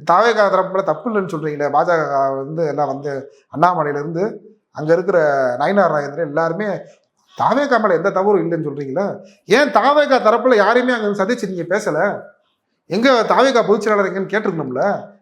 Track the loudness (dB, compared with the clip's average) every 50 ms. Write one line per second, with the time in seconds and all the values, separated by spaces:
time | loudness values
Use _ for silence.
0 | -2 2 2 4 4 4 4 2 2 2 2 0 0 0 -2 -2 -2 -2 -4 -4
1 | -4 -4 -4 -4 -4 -4 -6 -6 -6 -6 -4 -4 -4 0 0 0 2 2 0 0
2 | 0 -2 -2 0 0 0 -2 -4 -8 -8 -6 -4 -4 -4 -2 -2 -4 -4 -4 -6
3 | -8 -8 -8 -8 -10 -14 -20 _ _ _ -2 0 0 2 2 0 -2 -4 -4 -6
4 | -6 -6 -4 -4 -4 -4 -6 -10 -18 -20 -20 _ _ _ -12 -8 0 0 0 2
5 | 2 0 0 2 2 2 0 0 0 -2 -2 -2 -2 0 2 2 2 2 0 -2
6 | -4 -4 -6 -6 -8 -4 -2 -2 -2 -2 -2 -4 -6 -6 -6 -8 -10 -16 _ _
7 | _ _ _ _ _ _ _ -2 0 0 0 0 0 2 0 2 2 2 0 2
8 | 0 0 0 0 0 2 2 2 2 0 -2 -4 -4 -6 -6 -8 -8 -6 -4 -4
9 | -4 -4 -6 -8 -14 -20 _ _ _ 0 2 2 2 4 4 4 4 4 4 4
10 | 4 4 2 4 4 4 2 4 4 4 4 4 4 4 4 2 2 2 -2 -2
11 | -2 -4 -2 -2 0 -2 -2 -4 -4 -6 -6 -6 -4 -2 -2 -2 -2 -2 -2 0
12 | -2 -2 -2 -6 -10 -16 _ _ _ _ _ _ _ _ _ _ _ -6 -4 0
13 | 2 4 4 4 2 2 4 4 4 4 4 2 2 2 2 0 2 0 0 0
14 | 0 -2 -2 -4 -6 -4 -4 -4 -2 -2 -4 -4 -6 -6 -4 -2 -2 -2 -2 -4
15 | -8 -14 -20 _